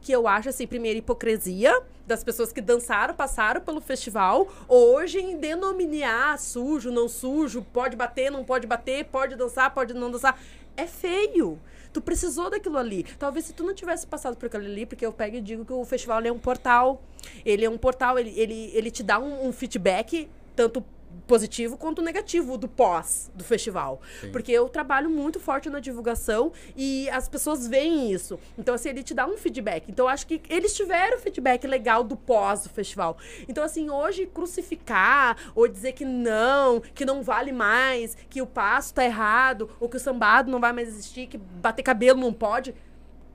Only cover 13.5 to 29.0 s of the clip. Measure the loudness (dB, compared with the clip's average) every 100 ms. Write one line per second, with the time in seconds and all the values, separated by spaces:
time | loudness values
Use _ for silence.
13.5 | -6 -6 -6 -6 -6 -6 -8 -8 -8 -8
14.5 | -8 -8 -8 -10 -6 -6 -4 -6 -6 -8
15.5 | -10 -8 -8 -4 -4 -2 -2 0 -2 -2
16.5 | -2 4 6 6 2 -6 -18 -18 -6 0
17.5 | 2 2 2 0 2 2 2 0 0 0
18.5 | -2 -4 -2 -2 -2 0 0 0 -4 -4
19.5 | -4 -6 -2 0 0 0 -4 -6 -14 -6
20.5 | 0 0 0 -8 -12 -18 -14 4 4 4
21.5 | -4 -6 -6 -6 -4 -4 -4 -2 -2 -2
22.5 | -4 -2 4 4 4 -2 -6 -6 -14 -2
23.5 | -2 -2 -4 -6 -8 -12 -16 -10 -8 0
24.5 | 2 2 0 0 0 2 0 -2 -4 -2
25.5 | -4 -4 -8 -8 -6 -4 -2 0 0 0
26.5 | -4 -14 -6 -4 -4 -4 -4 -4 -4 -2
27.5 | -2 0 2 2 2 0 -2 -6 -12 -14
28.5 | -8 -4 -2 -4 -8